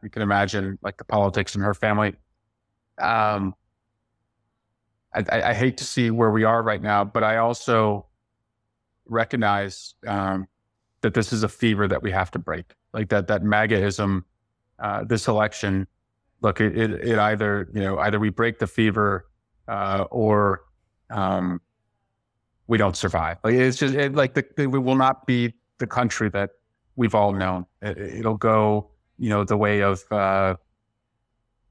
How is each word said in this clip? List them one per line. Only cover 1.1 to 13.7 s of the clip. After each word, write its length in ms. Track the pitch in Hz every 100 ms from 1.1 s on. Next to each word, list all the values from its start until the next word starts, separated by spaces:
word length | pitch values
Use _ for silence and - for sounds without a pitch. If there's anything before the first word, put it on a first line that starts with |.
| 110 98 107 95
in 60 | 101
her 100 | 101
family. 420 | 101 110 104 104 - _ _ _ _ _ _ _ -
Um, 560 | - 113 107 104 95 - _ _ _ _ _ _ _ _ _ _ _ _ _ _ _
I, 100 | 92 95
I, 120 | 113 -
I 40 |
hate 220 | 104 127 -
to 80 |
see 260 | - - 117
where 220 | 113 113
we 100 | 110
are 220 | 110 117
right 180 | 110 104
now, 220 | 107 104
but 180 | 101 113
I 140 | 110 110
also 720 | 117 120 - 117 107 104 - _ _ _ _ _ _ _ _ _ _
recognize, 880 | 113 - 127 107 101 101 - - - 104
um, 420 | 101 95 95 95 _ _ _ _ _
that 120 | 113
this 180 | 113 -
is 100 | 113
a 40 | 107
fever 380 | - 117 104 101
that 140 | 95
we 80 | 101
have 200 | 92 92
to 60 | 90
break. 360 | 85 80 87 _ _
Like, 160 | 110 107
that, 180 | 104 90
that 140 | 104
magaism, 840 | 104 104 110